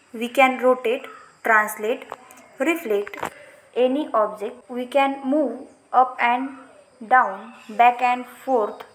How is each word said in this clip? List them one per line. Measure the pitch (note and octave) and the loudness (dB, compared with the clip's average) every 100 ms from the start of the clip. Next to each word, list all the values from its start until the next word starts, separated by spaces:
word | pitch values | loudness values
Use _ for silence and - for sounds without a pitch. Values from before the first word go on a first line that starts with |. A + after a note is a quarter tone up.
| _ | _
we | A3+ A#3 | -8 -4
can | B3+ C4 B3+ | 2 2 4
rotate, | B3+ B3+ A#3+ C4 - - - _ | 2 2 0 -4 -6 -18 -20 _
translate, | A#3+ G#3+ G#3 - G#3+ C4 - - - - - - | 2 2 2 -2 -4 -4 -8 -18 -20 -20 -14 -4
reflect | C4+ E4 A3+ G3+ G3+ - - - - - _ | -2 -2 -2 -2 -4 -8 -10 -10 -20 -20 _
any | - B3+ C#4 D4 | 0 0 0 -2
object. | A3+ G#3 - G#3 B3 - | 0 -2 -4 -12 -12 -12
We | B3 B3 | -10 -2
can | C#4 C4+ C#4 | 0 0 -2
move | C4+ D4+ C4 B3 - _ _ | -2 0 0 -4 -14 _ _
up | A#3+ C4 - | 2 2 2
and | A#3+ B3 C4+ - - - _ - G#3+ | 0 0 -4 -12 -20 -20 _ -14 2
down, | B3+ G#3+ F#3+ A3+ - - | 4 4 -2 -14 -20 -6
back | G#3+ A#3+ B3 | 4 4 4
and | B3 B3 B3 | 0 -2 -6
forth | - - B3 G#3 - - | -12 -2 0 0 -6 -18